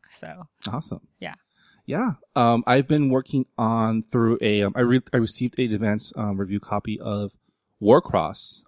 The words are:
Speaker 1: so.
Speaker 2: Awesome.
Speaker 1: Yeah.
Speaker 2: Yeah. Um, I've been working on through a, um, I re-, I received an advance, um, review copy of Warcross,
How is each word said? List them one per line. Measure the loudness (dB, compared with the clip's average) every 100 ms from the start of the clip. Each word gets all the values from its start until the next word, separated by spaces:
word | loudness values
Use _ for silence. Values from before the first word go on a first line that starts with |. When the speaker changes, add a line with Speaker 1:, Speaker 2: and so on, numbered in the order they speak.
| _
Speaker 1:
so. | -20 -18 -18 -20 _ -10
Speaker 2:
Awesome. | -8 -8 -12 _ -16
Speaker 1:
Yeah. | -14 -14 _ _ _ _ -8
Speaker 2:
Yeah. | -4 -4 -6 _
Um, | 0 2 2 2
I've | 2 2
been | 2 2
working | 2 0 -4 -4 -2
on | 0 2 0 0
through | -2 0 2 2
a, | 2 2
um, | 0 2
I |
re-, | 2 2 2
I | -2
received | 0 -2 -4 -2
an | -2
advance, | 0 0 -2 -4 -6
um, | -4 -4
review | -4 -6
copy | -4 -6 -6 -8
of | -6 -6 -6 -12 _ _ _ -4
Warcross, | 6 6 6 -2 -2 -4 -10 -10